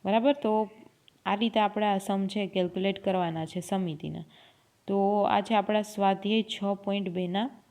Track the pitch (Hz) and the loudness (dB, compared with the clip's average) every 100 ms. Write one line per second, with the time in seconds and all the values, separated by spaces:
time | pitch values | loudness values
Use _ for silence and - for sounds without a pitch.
0 | 190 220 254 285 214 214 208 - - _ | 2 4 4 2 2 2 0 -6 -20 _
1 | _ _ - 202 233 220 208 208 208 196 | _ _ -4 0 2 2 2 2 2 0
2 | - 196 190 214 190 185 180 185 196 196 | 0 -2 0 -2 -2 0 0 0 -2 -2
3 | 202 185 170 160 160 180 170 190 180 151 | -2 0 0 -4 -6 -8 -4 -2 -2 -6
4 | 156 160 160 - - _ _ _ - 196 | -8 -10 -12 -20 -20 _ _ _ -4 0
5 | 196 208 202 208 202 220 202 214 208 - | 2 2 2 2 2 0 2 -2 -2 0
6 | 196 196 202 220 220 - 202 196 202 202 | 0 2 0 0 0 -4 -4 -4 -4 -4
7 | 190 175 180 190 254 - _ | -4 -4 -2 -2 -4 -8 _